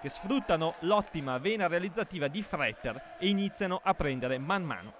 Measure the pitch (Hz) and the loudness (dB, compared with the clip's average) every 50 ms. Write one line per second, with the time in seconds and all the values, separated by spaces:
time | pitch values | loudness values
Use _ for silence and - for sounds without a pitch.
0 | - 139 - - 180 196 269 269 - - 175 156 160 165 - - 165 180 208 208 | -8 -8 -8 -6 -2 0 0 2 2 4 2 4 2 0 0 0 2 4 4 4
1 | 196 - - 160 139 135 127 127 147 202 226 214 185 170 165 175 180 180 170 233 | 4 2 -2 -4 -2 0 -2 0 0 0 2 2 2 2 2 0 0 -2 -2 -2
2 | 202 - 185 165 143 143 147 214 208 - 196 151 135 113 107 - - 120 - - | -4 -4 -2 -2 -2 -2 -2 -4 -4 -4 -2 0 0 0 -2 -2 -4 -6 -6 -6
3 | - - - - 185 196 202 196 202 196 - - 202 180 185 190 - 196 - - | -8 -14 -6 0 2 2 4 4 2 0 -2 -2 -2 -2 -2 0 2 0 2 2
4 | 151 143 131 127 123 127 131 131 139 170 196 196 175 147 113 90 92 107 - | 2 0 0 0 0 0 0 0 0 0 0 0 0 -2 -4 -6 -8 -12 -14